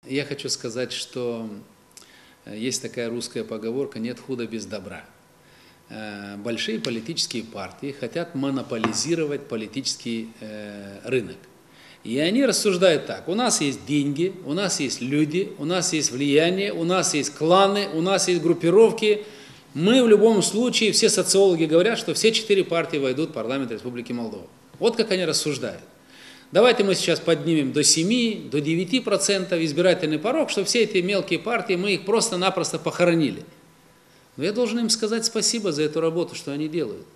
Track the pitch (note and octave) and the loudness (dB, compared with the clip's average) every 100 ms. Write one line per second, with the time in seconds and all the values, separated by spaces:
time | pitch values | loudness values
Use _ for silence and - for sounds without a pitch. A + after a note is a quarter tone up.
0 | - C3+ C#3 C#3 C3 - B2+ A2+ B2 - | -4 -6 -4 -8 -6 -6 -6 -6 -6 -6
1 | - B2+ B2 A#2 A2 G#2 - _ _ - | -8 -6 -6 -6 -8 -12 -18 _ _ -20
2 | - - - _ - G#2+ B2 - A#2 B2 | -20 -20 -20 _ -16 -8 -6 -6 -8 -6
3 | A#2 A#2+ A2+ A#2+ A2 A2 A2 B2 C3+ A#2 | -6 -6 -8 -8 -8 -8 -6 -6 -6 -6
4 | A#2 A#2+ - B2+ A2+ A2 F#2+ G2+ F#2+ E2+ | -8 -8 -10 -8 -6 -8 -10 -12 -12 -16
5 | - _ _ _ _ - - _ _ A2 | -18 _ _ _ _ -20 -20 _ _ -14
6 | G#2+ G2+ G2+ G2+ G#2+ A2+ G#3 A3 - A#2 | -12 -12 -12 -10 -8 -6 -4 -4 -4 -6
7 | A2+ C3 - A#2 - G2+ F#2 - C#3 C3+ | -6 -6 -4 -6 -8 -12 -12 -10 -12 -8
8 | A#2+ E3 E3+ C3+ C#3 C3+ A#2 A#2 A2+ A2 | -6 -6 -6 -4 -2 -2 -4 -4 -2 -2
9 | C#3+ E3 D3+ C#3 C#3 A2+ G#2+ C3+ C3 - | -2 -2 -2 -6 -8 -8 -8 -8 -6 -8
10 | A#2+ A2+ A2+ A2+ G#2+ G#2+ G#2 G#2 G2+ G2+ | -6 -6 -8 -14 -16 -14 -14 -14 -14 -14
11 | A2 B2+ F#2+ - - - _ - - - | -4 -2 -2 -14 -20 -20 _ -20 -20 -16
12 | G#2+ B2 D#3+ A#3 C4+ F#3 G#3 F3+ F#3 D3 | -6 0 2 2 2 2 0 4 6 4
13 | - G2+ - G3 B3 - D3 B2 - D3 | 0 -8 -4 0 0 2 0 -2 -2 0
14 | C#3+ C#3+ F3+ F#3 C#3 D#3+ G3 - C3+ - | 0 0 -2 -4 -6 -2 -2 -2 -4 -4
15 | A#2+ D3 D3+ E3+ G3 - D3+ F3+ D#3+ D#3+ | -2 0 0 0 -4 -6 -2 -2 0 -2
16 | C3+ B2 C#3+ C#3+ E3 F#3 G3+ F#3 E3 F#3 | -2 -2 2 4 4 0 -2 -2 0 2
17 | E3 D3+ C3 - D#3 F#3 G3 G3+ G3+ D#3+ | 2 -2 -4 -2 4 6 6 4 -2 -2
18 | F3+ F#3+ - F3 D#3 E3+ E3 F#3 A3 A3 | 0 2 2 2 2 2 4 8 6 6
19 | G#3+ G#3 - - - - - C#3 F3+ C4 | 2 0 -2 -18 -20 -20 -12 0 4 6
20 | A#3+ G#3 A3 G#3+ - G3+ B3 - A3 - | 8 8 8 6 2 2 0 2 2 4
21 | F3+ - E3+ F#3+ G3 E3+ D#3+ D#3+ F#3+ A3+ | 2 2 2 6 6 4 4 4 4 0
22 | - D#3 A3 A3 - G3 - E3 D#3+ D3+ | -2 2 2 2 2 2 2 0 0 -2
23 | C3+ B2+ D#3+ - A2 C3+ B2+ A2 B2 A#2+ | 0 0 -4 -4 -4 -4 -4 -6 -8 -10
24 | A#2+ A#2+ A2+ G2+ E2+ - - - G3+ A3+ | -8 -6 -6 -10 -16 -20 -20 0 0 2
25 | A3 F#3 E3+ C#3 D#3 C3 A#2 F2 - - | 0 0 0 0 -2 -4 -6 -8 -16 -20
26 | _ - - - - E3+ B3 A#3 G3 F3+ | _ -20 -20 -20 0 4 6 6 2 2
27 | - D#3+ - D#3+ D3 D#3+ C3+ C3+ C#3 D#3+ | 2 0 2 0 2 2 2 2 2 4
28 | F3 B3 A#3 G3 D3 D3 D3 E3 F3+ B3+ | 2 2 0 -2 -4 -2 0 -2 0 -2
29 | B3 G3 - G3 F3+ F3 D#3+ C#3+ F3+ E3+ | 0 0 0 0 0 0 0 2 4 4
30 | D#3 D3+ F#3 D#4 C4 - F#3+ A#3+ G#3+ F#3+ | 2 -2 0 0 0 -2 0 2 2 2
31 | F3+ G3+ - F3 A3 A#3 - F3+ G3 F#3 | 0 -2 -2 -4 -2 -4 -2 -2 0 -2
32 | - A3 - F3+ F#3 F#3 D#3+ D3+ D#3+ - | 2 0 2 0 0 0 -4 -4 -6 2
33 | F3 E3 C#3+ F#2 - - - _ _ _ | 4 4 2 -2 -12 -20 -20 _ _ _
34 | _ _ _ - D#3 G#3 A#3+ A3+ A3+ - | _ _ _ -6 -4 0 0 0 0 0
35 | G#3+ A3+ A3+ A3 G3 A#3 G3 D3 D3+ D3+ | 0 -2 -2 -2 -2 0 -2 -2 -2 0
36 | E3 E3 E3+ - - C#3+ D#3 E3 B2 G2 | 0 0 -4 -6 -8 -6 -4 -4 -6 -8
37 | - | -16